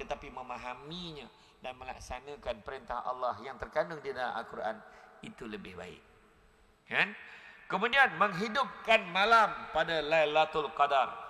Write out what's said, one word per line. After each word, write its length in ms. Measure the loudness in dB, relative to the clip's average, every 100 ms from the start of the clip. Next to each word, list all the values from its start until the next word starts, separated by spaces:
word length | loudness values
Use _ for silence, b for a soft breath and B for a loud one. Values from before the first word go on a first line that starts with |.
tetapi 320 | -10 -10 -10
memahaminya 960 | -14 -12 -10 -10 -12 -10 -12 -10 -14 -16 _ b _
dan 160 | -14 -12
melaksanakan 880 | -14 -14 -12 -12 -12 -10 -8 -8 -10
perintah 400 | -12 -8 -6 -6
Allah 320 | -4 -4 -4 -10
yang 160 | -10
terkandung 400 | -4 -2 -2 -6
di 80 | -8
dalam 240 | -6 -4 -6
Al-Quran 320 | -8 -6 -6 -6 -12 B B -18
itu 240 | -18 -14 -12
lebih 320 | -12 -12 -14
baik. 240 | -14 -16 -20 -20 _ _ _ _ _ _ _
Kan? 240 | -2 -2 -4 -18 B B B -6
Kemudian 480 | -2 4 6 6 6
menghidupkan 840 | 2 2 -2 -2 -2 -4 4 4 4
malam 400 | 2 6 8 6 2 -4
pada 320 | 0 2 0
Lailatul 680 | 2 4 6 4 4 2 -2 2
Qadar. 480 | 4 4 2 -2